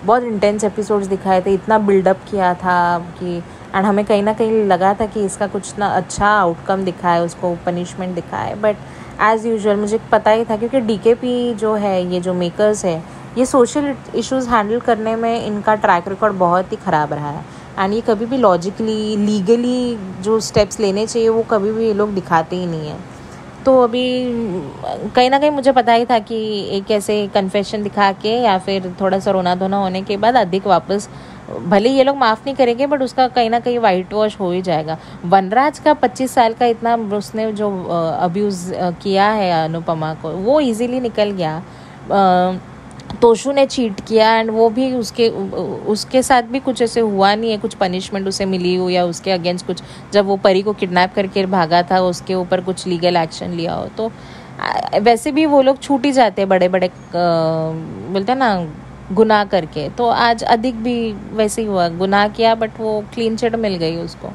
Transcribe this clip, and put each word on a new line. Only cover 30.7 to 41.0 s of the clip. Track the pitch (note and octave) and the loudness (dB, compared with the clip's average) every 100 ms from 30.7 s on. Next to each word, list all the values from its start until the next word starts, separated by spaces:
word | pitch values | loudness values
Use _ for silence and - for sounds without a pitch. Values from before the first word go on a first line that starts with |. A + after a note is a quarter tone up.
| E3+ - G3+ - - - - - - C#3 | 2 2 -4 -4 -16 -18 -18 -12 -10 2
भले | G3 A#3 | 4 4
ये | C4+ | 4
लोग | C4 C#4 | 4 4
माफ़ | A#3 A3 C#4 | 2 2 -4
नहीं | |
करेंगे | C4 B3 A#3 C#4 | 0 2 2 0
but | C#4+ | 0
उसका | B3+ - B3+ | 0 2 2
कहीं | B3 A3+ | 2 2
ना | A#3 | 0
कहीं | A#3+ A#3+ | 0 2
व्हाइट | A3 F#3 F3+ | 2 2 -2
वॉश | G#3 G#3+ G#3 | 0 -2 0
हो | F#3 | -2
ही | F3+ | -2
जाएगा। | F#3 D#3 D#3 D#3+ - - | 0 -2 -2 -8 -10 -10
वनराज | F3 G3 F#3+ A3+ D4 - | 4 4 4 2 2 2
का | D4+ | 2
पच्चीस | D4 B3+ - C4 | 4 2 0 0
साल | C#4 A3+ | 2 2
का | A3+ A#3+ | 4 0
इतना | A#3 A#3 A#3 | 2 0 0
उसने | G#3+ G#3 G3+ A3 A3 | 0 -4 -4 -4 -4
जो, | G#3 G#3 F#3+ | -2 -2 -2
अ, | F3 E3+ E3 D3 | -4 -2 -2 0
abuse, | F3+ F3+ G#3 F#3 F3+ | -2 0 -2 -4 -8
अ, | - F3+ | -4 -4
किया | F3 G3+ F#3+ G3+ | -4 -2 2 4
है | A3 F#3 E3 | 2 2 0
अनुपमा | D#3+ E3 E3 D#3+ D#3 | 0 -4 -4 -4 -4
को, | D#3 D#3+ | -6 -8
वो | E3 G3+ D4+ | -4 2 2
easily | C4+ G#3+ A#3+ B3 | 2 0 -2 -2